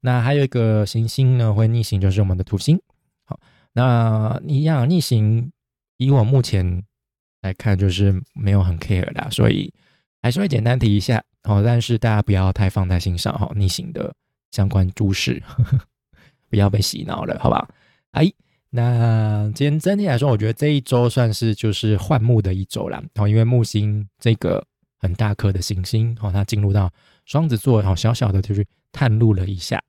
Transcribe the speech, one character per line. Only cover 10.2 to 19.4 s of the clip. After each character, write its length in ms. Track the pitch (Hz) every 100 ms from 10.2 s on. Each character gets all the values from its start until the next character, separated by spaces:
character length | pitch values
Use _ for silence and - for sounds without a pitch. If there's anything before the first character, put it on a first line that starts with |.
还 80 | 120
是 100 | 127
会 80 | 196
简 160 | 135
单 140 | 110 127
提 180 | 117 101
一 20 |
下， 240 | 98 113 - _
好， 200 | - 101
但 180 | 107 120
是 180 | - 117
大 100 | 117
家 140 | 107
不 100 | -
要 200 | 98 95
太 180 | 92 98
放 180 | - 92
在 100 | 90
心 200 | 90 87
上， 180 | - -
好， 140 | -
逆 140 | 104 98
行 240 | - -
的 220 | - - - _ _ _
相 180 | - 98
关 200 | 98 92
诸 200 | - 101
事， 300 | 95 - - - - 120 - -
<laughs> 520 | _ _ _ _ _ _
不 80 | 104
要 140 | 101
被 100 | 104
洗 220 | 101 -
脑 220 | - 87
了， 140 | - -
好 80 | -
不 60 |
好？ 140 | - - _ _ _ _
哎， 200 | - 165 - _ _ _
那 800 | 120 120 120 117 113 110 107